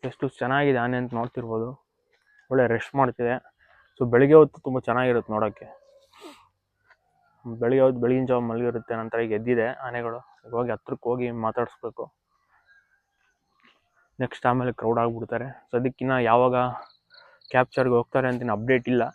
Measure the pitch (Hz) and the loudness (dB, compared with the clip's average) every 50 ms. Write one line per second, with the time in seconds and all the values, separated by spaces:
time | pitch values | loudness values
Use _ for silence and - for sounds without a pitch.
0 | - 131 123 _ - 135 - - 127 123 131 139 143 143 135 123 120 123 127 127 | -10 -10 -10 _ -8 -8 -6 -4 -4 0 0 2 2 2 2 2 0 -2 -2 -2
1 | 123 120 - 113 117 120 _ - 120 113 113 110 113 120 135 - _ _ _ _ | -4 -4 -4 -6 -6 -6 _ -10 -8 -6 -6 -6 -6 -6 -10 -14 _ _ _ _
2 | _ _ _ _ _ _ _ _ _ _ 131 135 127 113 117 113 - - - 139 | _ _ _ _ _ _ _ _ _ _ 2 2 2 4 2 0 -2 -4 0 2
3 | 135 123 117 _ 120 120 123 131 _ - _ _ _ _ _ _ _ _ _ _ | 2 2 2 _ -2 -2 -2 -4 _ -14 _ _ _ _ _ _ _ _ _ _
4 | 131 120 117 120 135 139 151 160 151 143 _ - _ 143 127 127 - - 117 123 | -4 2 4 4 6 8 10 8 8 8 _ -10 _ -6 -6 -6 -4 -2 -2 0
5 | 127 127 123 117 104 - 107 107 110 107 104 - - - - - _ _ _ _ | 2 2 2 0 0 -2 -4 -2 -2 -2 -4 -8 -18 -20 -20 -20 _ _ _ _
6 | _ _ _ - - 339 277 - _ _ _ _ _ _ _ _ _ _ _ _ | _ _ _ -20 -20 -20 -20 -20 _ _ _ _ _ _ _ _ _ _ _ _
7 | _ _ _ _ _ _ _ _ _ 123 113 113 117 117 127 135 131 131 131 120 | _ _ _ _ _ _ _ _ _ -14 -6 -2 0 2 4 4 4 4 4 2
8 | 120 117 131 131 131 123 127 123 120 117 113 117 123 120 120 120 113 - 117 113 | 0 0 2 2 2 0 0 0 0 -2 -4 -2 -4 -4 -4 -6 -8 -8 -8 -8
9 | 110 113 113 117 117 113 110 104 113 123 123 117 110 117 131 - 135 127 120 120 | -8 -6 -4 -4 -2 -2 -2 -4 0 0 0 0 0 -2 -4 -8 -12 -10 -8 -8
10 | 117 117 113 120 - _ _ _ _ 117 117 117 123 120 113 104 _ - 131 - | -8 -6 -8 -10 -14 _ _ _ _ -8 -4 -4 -2 -2 -4 -6 _ -10 -10 -8
11 | - 117 120 127 123 123 117 117 113 110 110 - 120 117 - _ - 117 104 - | -4 -4 -4 -2 -4 -6 -6 -4 -4 -4 -2 -2 -4 -6 -6 _ -14 -14 -12 -12
12 | 113 147 _ _ _ _ _ _ _ _ _ _ _ _ _ _ _ _ _ _ | -14 -14 _ _ _ _ _ _ _ _ _ _ _ _ _ _ _ _ _ _
13 | _ _ _ _ _ _ _ _ _ _ _ _ _ _ _ _ _ _ _ _ | _ _ _ _ _ _ _ _ _ _ _ _ _ _ _ _ _ _ _ _
14 | _ _ _ _ 131 123 - - - 127 120 127 123 127 113 - - 113 117 117 | _ _ _ _ -8 -8 -8 -2 0 0 0 2 0 -4 -6 -4 -2 0 0 0
15 | 117 120 117 117 113 104 - 117 120 135 127 - _ _ - 120 123 131 127 _ | 0 -2 -4 -6 -8 -6 -6 -6 -6 -8 -14 -18 _ _ -4 -2 -2 -2 -4 _
16 | 127 131 131 127 120 113 113 120 123 127 123 123 123 127 127 - - - _ _ | -4 -2 0 0 2 4 4 4 4 4 2 2 -2 -2 -4 -8 -14 -18 _ _
17 | _ _ _ - - - _ _ _ - - 127 127 - _ - 131 127 123 120 | _ _ _ -20 -20 -20 _ _ _ -2 0 0 0 2 _ -2 0 2 2 2
18 | 120 _ - 139 131 127 127 123 123 120 107 104 110 120 131 127 120 - 127 123 | 0 _ -2 -2 -2 0 -2 -4 -4 -4 -4 -4 0 2 2 2 2 2 0 0
19 | 117 - - | 0 0 -4